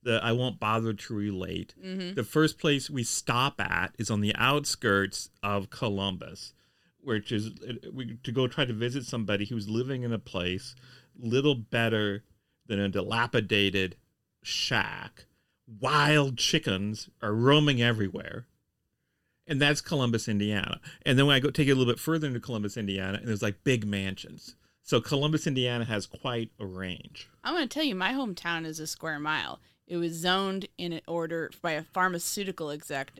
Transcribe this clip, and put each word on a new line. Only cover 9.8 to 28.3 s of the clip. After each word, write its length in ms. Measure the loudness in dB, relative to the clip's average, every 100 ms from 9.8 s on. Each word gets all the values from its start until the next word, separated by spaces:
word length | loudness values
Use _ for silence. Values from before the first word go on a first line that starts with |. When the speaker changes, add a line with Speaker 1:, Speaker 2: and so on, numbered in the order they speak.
| -2 -4
Speaker 1:
in 80 | -2
a 60 | -4
place 560 | -4 -4 -2 -4 -6 -18 -20 -20 _ -10
little 380 | 0 2 4 2
better 680 | -2 0 2 2 2 -2 _ _ _ _ -4
than 120 | 0
a 100 | 0
dilapidated 1040 | 0 0 0 2 2 2 2 4 2 -2 -4 _ _ _ _
shack. 840 | -6 -4 0 0 0 -6 -14 -18 -20 _ _ _ -20 -4
Wild 580 | 2 4 6 6 4 0
chickens 720 | 2 2 2 0 -2 -4 -10 _
are 120 | -2
roaming 480 | 4 6 8 6 4
everywhere. 680 | 4 2 0 -2 -8 -12 -14 _ _ _ _ _ _ _ _ _ -2
And 140 | 2
that's 200 | 4 2
Columbus, 460 | 0 2 4 2 2
Indiana. 520 | 0 2 0 -2 -6 -10 -6 4
And 120 | 6
then 80 | 8
when 100 | 6
I 40 |
go 100 | 4
take 180 | 2 4
you 60 |
a 40 | 6
little 140 | 4
bit 80 | 2
further 280 | 0 0 0
into 120 | -4
Columbus, 380 | -4 -4 -4 -4
Indiana, 400 | -4 -2 -2 -4
and 100 | -2
there's, 140 | -2
like, 220 | -2 -2
big 220 | 2 2 2
mansions. 680 | -2 -2 -6 -12 -16 -20 -20 _ _
So 160 | 0 0
Columbus, 460 | 2 0 2 0 0
Indiana 380 | 0 0 -2 -2
has 200 | -4 -4
quite 460 | -8 -6 -4 -6 _
a 60 | -10
range. 640 | -8 -8 -8 -12 -18 -20 _
Speaker 2:
I'm 100 | -4
gonna 140 | -2 -2
tell 160 | 0
you, 120 | 0 0
my 160 | 0
hometown 520 | 0 -4